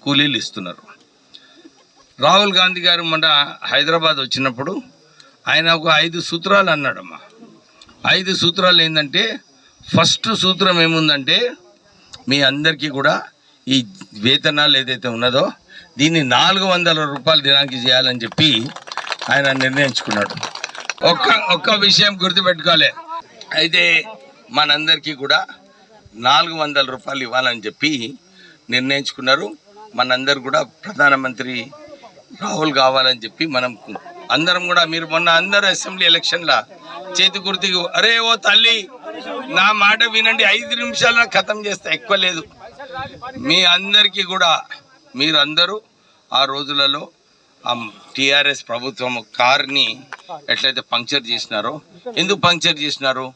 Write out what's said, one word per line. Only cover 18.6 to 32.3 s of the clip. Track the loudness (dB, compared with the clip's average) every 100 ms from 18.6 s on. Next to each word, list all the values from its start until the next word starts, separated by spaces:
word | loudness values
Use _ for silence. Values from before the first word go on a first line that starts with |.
| -2 -10 -12 -12 -8 -10 0
ఆయన | 2 2 0
నిర్ణయించుకున్నాడు. | 0 2 0 0 -2 -2 -2 -4 -10 -10 -12 -14 -12 0 2
ఒక్క, | 2 2 2 2
ఒక్క | -2 0 2 4
విషయం | 4 2 2
గుర్తుపెట్టుకోవాలి, | -2 0 0 0 2 4 2 0 -12 -12 -14 -20 -6 -2
అయితే | 0 2 2 2 -2 -14 -20 -20 -6 0
మనందరికీ | 2 2 0 -2 -2 -8
కూడా | 0 0 0 -12 -20 _ _ -20 -20 -4 2
నాలుగు | 4 2 -2
వందల | -2 0 -2
రూపాయలు | -4 -8 -6 -2
ఇవ్వాలని | 0 0 -2 -8
చెప్పి | -4 -4 -2 -6 -12 _ -20 -20 -20 _
నిర్ణయించుకున్నారు. | -4 -2 -2 -4 -6 0 0 0 -10 _ -20 -16 -4
మనందరూ | -2 0 0 -2 0
కూడా | -2 -2 _
ప్రధానమంత్రి | -16 2 4 4 0 -6 -8 -8 -10 -16 -20 -20 -20 -20 -20